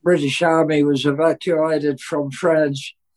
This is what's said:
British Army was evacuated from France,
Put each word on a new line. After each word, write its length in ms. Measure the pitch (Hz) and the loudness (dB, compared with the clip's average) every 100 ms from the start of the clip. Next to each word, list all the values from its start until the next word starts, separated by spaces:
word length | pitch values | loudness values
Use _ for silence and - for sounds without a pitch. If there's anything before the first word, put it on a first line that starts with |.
British 380 | 170 175 143 131 | 2 2 0 0
Army 420 | 170 165 156 151 | 2 2 2 2
was 220 | 147 139 139 | 2 2 0
evacuated 920 | 139 165 160 - 160 160 156 147 135 | 0 0 0 -2 0 0 0 -2 -4
from 280 | - 151 143 | -6 -6 -6
France, 640 | 135 180 156 151 139 - _ _ | -2 0 2 0 -2 -10 _ _